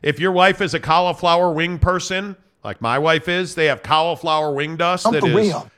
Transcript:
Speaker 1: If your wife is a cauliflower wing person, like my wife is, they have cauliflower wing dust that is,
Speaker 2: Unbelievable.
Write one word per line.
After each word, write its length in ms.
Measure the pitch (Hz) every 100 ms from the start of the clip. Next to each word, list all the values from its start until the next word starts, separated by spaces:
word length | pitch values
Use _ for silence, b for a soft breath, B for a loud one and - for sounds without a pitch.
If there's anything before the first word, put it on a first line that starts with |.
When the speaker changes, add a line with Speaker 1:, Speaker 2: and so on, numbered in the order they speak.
Speaker 1:
If 160 | 147 143
your 140 | 180
wife 280 | 180 190 185
is 140 | 190
a 60 | 165
cauliflower 720 | 143 165 180 160 175 170 180
wing 260 | 156 170 175
person, 560 | 180 185 - 190 202 185 _ _
like 160 | 107 98
my 160 | 117 131
wife 300 | 156 160 165
is, 260 | 175 180
they 120 | - 156
have 180 | 127
cauliflower 680 | - 156 165 160 165 156 151
wing 240 | 139 151 165
dust 280 | 170 180
that 100 | 220
is, 100 | 156
Speaker 2:
Unbelievable. 460 | 131 160 214 123 -